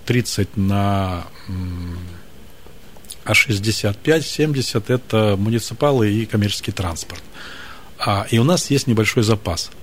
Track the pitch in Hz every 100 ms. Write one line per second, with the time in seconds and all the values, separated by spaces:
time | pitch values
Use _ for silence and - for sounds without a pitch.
0 | - 120 113 - 95 - 98 101 101 98
1 | 95 87 82 - - 92 90 87 87 87
2 | 87 87 - - - - - - - -
3 | - - - 107 - 101 107 107 104 101
4 | - 160 - - 156 135 117 120 - 127
5 | - 110 107 98 104 117 - 110 147 135
6 | 107 107 110 110 104 - - - 90 82
7 | - - - - - - - - - -
8 | - 101 104 113 135 175 - 139 - 110
9 | 107 - 107 107 95 85 - -